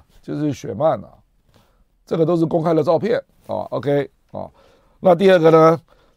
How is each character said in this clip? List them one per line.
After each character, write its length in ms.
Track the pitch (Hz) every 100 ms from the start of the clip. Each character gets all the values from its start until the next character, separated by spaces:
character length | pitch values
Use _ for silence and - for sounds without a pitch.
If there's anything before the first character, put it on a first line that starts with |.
| - _
就 140 | - 147
是 180 | 151
雪 220 | - - 104
曼 280 | 156 117
啊， 60 | 64 _ _ _ _ _ _ _ _ _ -
这 100 | 165
个 80 |
都 140 | 160 170
是 80 | 165
公 160 | 170
开 140 | 165 165
的 80 |
照 160 | 175 160
片 180 | 196 175 - _ -
啊。 180 | 101 -
OK 360 | 123 120 143 135 _ _
啊， 160 | 98 92 _ _ _ _ _
那 160 | 185 170
第 160 | 190
二 80 | 180
个 100 | 160
呢， 320 | 160 160 165 - _ _